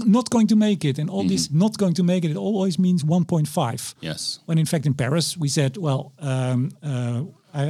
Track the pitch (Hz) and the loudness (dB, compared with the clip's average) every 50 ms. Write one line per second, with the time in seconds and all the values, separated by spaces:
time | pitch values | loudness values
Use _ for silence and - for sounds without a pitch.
0 | 233 226 190 247 233 - - 233 220 202 226 214 214 214 202 151 - 147 131 156 | 2 4 4 4 4 2 2 2 4 4 4 4 4 4 2 0 0 -2 -2 -2
1 | 151 151 185 196 190 185 190 180 - - 143 156 196 220 220 - 208 185 165 - | -4 -4 -4 -2 0 0 0 0 -2 0 2 2 2 2 2 0 0 0 2 2
2 | 180 175 180 185 170 160 147 196 196 190 220 196 190 196 165 143 185 180 180 175 | 2 2 2 2 0 -2 -2 -2 -4 -2 -2 0 0 0 0 2 2 2 2 2
3 | 139 151 170 180 175 - 180 165 151 147 - 185 147 117 113 120 - - - - | 2 2 2 2 2 2 0 0 0 0 0 0 -2 0 -2 -6 -10 -12 -14 -10
4 | - 160 151 - - - - - _ - 170 160 160 - - 160 127 151 123 - | -10 -10 -8 -8 -8 -10 -10 -10 _ -2 0 0 0 2 0 0 0 0 0 0
5 | 127 120 143 170 151 - - 180 156 143 131 160 143 135 - 214 180 151 135 131 | 0 0 0 0 -2 -2 -4 -4 -4 -2 0 0 0 0 -2 -2 -2 -2 -2 -2
6 | - - - _ 151 139 131 131 127 127 127 123 127 - - - - 147 135 123 | -4 -8 -12 _ -6 -4 -2 -2 0 0 0 0 0 -2 -6 -8 -8 -6 -4 -4
7 | 123 120 120 120 147 196 - _ _ _ - 143 143 | -4 -2 -4 -4 -6 -6 -12 _ _ _ -6 -4 -2